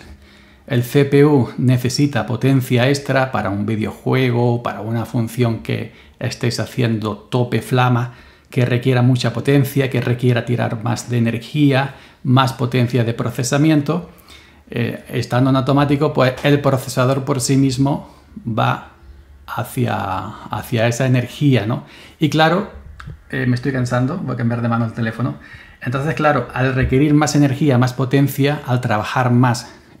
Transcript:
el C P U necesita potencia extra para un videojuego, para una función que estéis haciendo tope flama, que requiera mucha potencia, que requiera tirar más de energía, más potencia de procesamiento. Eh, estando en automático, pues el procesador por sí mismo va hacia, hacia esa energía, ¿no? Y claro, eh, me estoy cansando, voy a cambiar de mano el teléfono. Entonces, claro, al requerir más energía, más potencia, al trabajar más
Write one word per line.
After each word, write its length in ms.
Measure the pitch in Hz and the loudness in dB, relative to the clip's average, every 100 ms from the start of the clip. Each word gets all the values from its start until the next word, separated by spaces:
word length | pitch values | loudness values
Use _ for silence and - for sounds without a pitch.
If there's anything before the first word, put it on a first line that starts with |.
| - - - - - - - | -16 -20 -20 -20 -20 -20 -4
el 160 | 123 | -2
C 240 | 120 143 139 | 0 2 4
P 180 | 143 | 6
U 300 | 147 147 113 - | 6 4 2 0
necesita 680 | 127 127 127 - 143 120 104 | 2 2 0 0 0 0 -4
potencia 600 | 117 131 135 127 123 127 | -2 2 2 2 2 2
extra 460 | 139 - 135 131 | 0 0 0 0
para 160 | 107 101 | -2 -2
un 160 | 101 | -2
videojuego, 960 | 104 110 104 - 131 127 131 120 123 120 | -2 -2 -4 -6 -2 0 2 2 0 0
para 200 | 123 104 | -4 -6
una 240 | 107 117 110 | -6 -6 -4
función 560 | 127 113 - 120 107 | -4 -4 0 0 0
que 320 | - 113 110 - - _ | -4 -6 -6 -14 -20 _
estéis 420 | 123 - 120 120 | -8 -4 -4 -4
haciendo 560 | 110 - 120 110 107 104 | -6 -2 -2 -2 -4 -6
tope 460 | - 127 120 117 | -4 -2 0 -2
flama, 500 | - 127 123 120 120 - - - _ | -2 0 2 0 -2 -10 -20 -20 _
que 160 | - 120 | -2 0
requiera 340 | 120 131 123 | 0 0 2
mucha 320 | 123 127 120 | 2 2 0
potencia, 560 | 117 123 143 135 139 131 | -2 2 2 2 0 -2
que 140 | 127 | -2
requiera 420 | 120 123 123 117 | -2 0 0 0
tirar 380 | 120 120 113 117 | 0 -2 -2 -4
más 260 | 113 113 - | -4 -6 -4
de 80 | 120 | -2
energía, 800 | 117 120 - 151 143 131 139 - - _ | 0 -2 -6 2 4 4 0 -8 -20 _
más 280 | - 127 131 | 2 4 2
potencia 520 | - 123 127 117 131 | 0 -2 0 2 2
de 100 | 113 | 0
procesamiento. 960 | 117 117 - 123 139 156 156 143 170 - - - - - - - | -2 -6 -4 -2 2 4 2 0 -4 -6 -16 -20 -20 -20 -20 -10
Eh, 340 | 123 117 - - | -4 -4 -6 -8
estando 400 | 123 117 123 131 | -6 -2 2 4
en 60 | 135 | 2
automático, 580 | 127 139 143 143 151 | 2 2 2 2 0
pues 180 | 147 127 127 | 2 0 2
el 160 | 147 143 | 2 2
procesador 640 | 143 131 - - 127 135 127 | 2 0 -2 0 0 0 -2
por 160 | 131 | -4
sí 160 | 120 135 | 0 2
mismo 520 | 139 123 139 151 - - - - - | 2 2 0 -2 -8 -20 -20 -12 -6
va 440 | 110 123 131 - - - - - - - | -2 0 -2 -8 -20 -20 -20 -20 -20 -12
hacia, 1000 | - 113 - 117 104 98 95 101 107 - | -10 -8 -4 -2 -2 -4 -6 -8 -14 -12
hacia 420 | 104 - 117 117 | -10 -4 0 0
esa 160 | 120 | 0
energía, 640 | 131 127 110 - 147 127 104 | 0 0 -2 -2 2 2 0
¿no? 180 | 139 - - - - | -4 -8 -20 -20 -4
Y 120 | 151 | -2
claro, 420 | 151 160 175 208 - - - - - - | 2 2 2 -4 -12 -20 -20 -20 -20 -10
eh, 140 | 139 127 | -4 0
me 100 | 120 | 0
estoy 160 | 139 | -2
cansando, 440 | 131 123 123 131 170 | -2 -2 0 0 -2
voy 160 | 139 | -6
a 40 | 127 | -4
cambiar 240 | 117 117 | -2 -2
de 80 | 117 | 0
mano 160 | 117 113 | 0 -2
el 80 | |
teléfono. 420 | 120 113 110 131 147 - - - - | -4 -6 -4 -6 -6 -16 -20 -20 -10
Entonces, 320 | - 135 147 | -6 -4 -4
claro, 340 | 160 156 139 120 | 2 2 2 0
al 200 | 127 131 | -2 0
requerir 380 | 131 123 131 151 | 0 2 2 4
más 240 | 147 151 147 | 4 4 2
energía, 400 | 143 123 151 123 | 2 2 2 4
más 160 | 123 | 2
potencia, 680 | - 127 139 139 135 139 147 131 | 0 0 2 2 2 0 -2 -2
al 140 | 127 | -2
trabajar 500 | 123 107 107 - 123 | 0 -2 -2 0 2
más 400 | 120 127 117 - - - - | 4 4 2 -6 -20 -20 -14